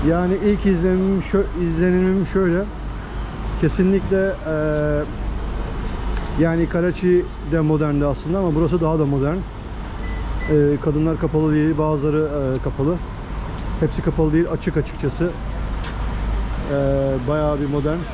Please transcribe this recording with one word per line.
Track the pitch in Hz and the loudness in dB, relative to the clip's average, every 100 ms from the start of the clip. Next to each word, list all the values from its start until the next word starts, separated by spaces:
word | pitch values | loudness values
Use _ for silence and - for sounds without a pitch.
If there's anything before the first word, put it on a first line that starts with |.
| 147 | 2
yani | 170 180 185 202 | 2 2 2 2
ilk | 208 202 | 4 4
izlenimim | 180 185 185 190 196 | 4 4 4 2 0
şö-, | - 196 190 175 | 2 0 2 0
izlenimim | 175 160 180 180 185 190 170 | 0 2 4 4 4 2 2
şöyle. | 196 185 170 208 - - - - - - - - - | 2 2 2 -2 -6 -8 -8 -8 -6 -6 -6 -6 0
Kesinlikle, | 156 - 185 196 - 190 190 - 156 | 0 4 4 2 2 2 2 0 -2
e, | 156 156 151 147 147 147 147 - - - - - - - - - - - 147 | 0 0 2 2 0 -2 -4 -4 -4 -4 -4 -4 -4 -4 -4 -2 -4 -2 0
yani | 165 165 165 | 2 2 0
Karachi | 175 180 170 180 180 - - 147 | 0 0 0 2 2 2 -8 -2
de | 160 | 0
moderndi | 151 156 151 143 143 | 2 2 2 2 0
aslında | 135 151 185 | -2 -2 0
ama | 185 151 | 0 2
burası | 165 175 | 2 2
daha | 160 160 | 2 2
da | 143 | 2
modern. | 139 139 180 | 2 0 -2
E, | 190 - - - - - - - - - - 151 147 143 | -6 -10 -10 -8 -8 -6 -4 -4 -4 -4 2 4 4 2
kadınlar | - 147 156 156 | 0 2 0 0
kapalı | 160 156 156 | 0 2 2
değil, | 151 156 151 | 2 2 2
bazıları, | 156 151 147 151 156 147 135 131 | 0 0 0 0 0 0 -2 -2
e, | |
kapalı. | 139 - 151 175 - - - - - - - - | -2 -2 0 0 -4 -8 -8 -6 -6 -6 -6 -2
Hepsi | 156 - | -2 0
kapalı | 165 147 156 | -2 0 2
değil, | 156 170 | 2 2
açık | 160 - 160 | -2 -2 -2
açıkçası. | 135 - 143 - 170 - - - - - - - - - - - - - - | -4 -4 -4 -2 -4 -2 -6 -6 -4 -4 -4 -4 -4 -2 -2 -2 -2 -4 -2
E, | 139 139 139 135 131 123 | 0 2 2 0 0 0
bayağı | 151 151 147 | 0 0 0
bir | 143 | 0
modern. | 147 143 165 156 | 0 0 -2 -4